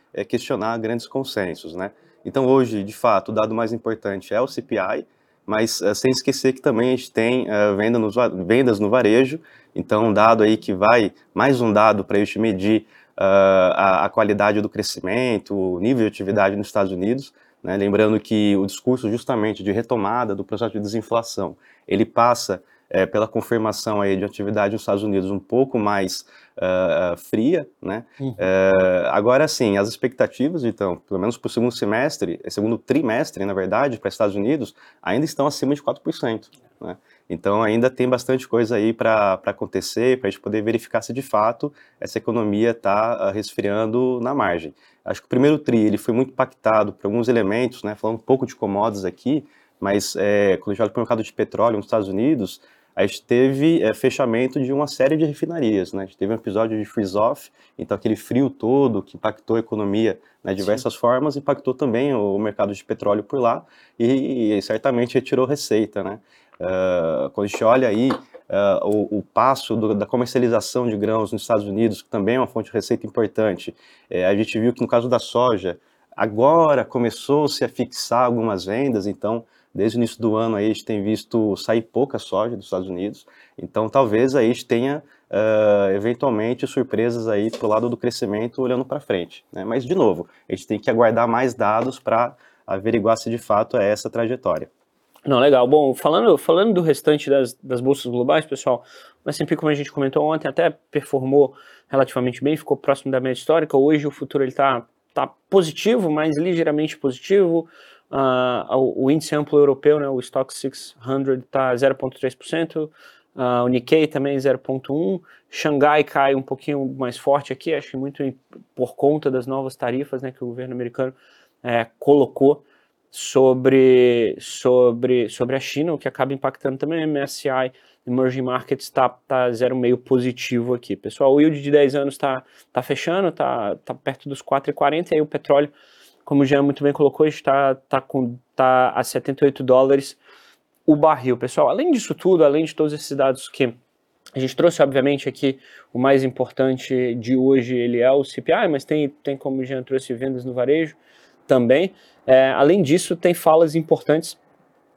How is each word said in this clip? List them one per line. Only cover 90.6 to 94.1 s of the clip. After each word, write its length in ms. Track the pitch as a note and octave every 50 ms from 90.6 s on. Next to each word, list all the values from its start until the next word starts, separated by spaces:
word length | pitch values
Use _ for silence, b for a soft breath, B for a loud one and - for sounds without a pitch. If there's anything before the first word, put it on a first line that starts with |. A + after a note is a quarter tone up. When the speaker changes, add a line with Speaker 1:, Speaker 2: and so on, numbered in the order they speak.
| -
Speaker 1:
tem 140 | - G#2+ G#2
que 100 | - -
aguardar 380 | A2+ A#2 A#2+ A2+ A2+ A2 A#2+ A#2
mais 260 | A2+ A#2+ C3 B2+ A2+
dados 460 | A2 A2 G2+ G#2+ A2+ A#2+ C3 B2+ -
pra 380 | - G#2+ G#2+ A2+ A#2+ B2 - b b b b b b
averiguar 520 | b G2 F#2+ G2 A2 A2+ A#2 G2 A2+ A2+ -
se 120 | - A#2
de 80 | A2+ A#2+
fato 380 | - - G#2+ G#2 A2+ - -
é 160 | B2 G2+ G2+
essa 180 | G#2+ G#2 -
trajetória. 640 | A2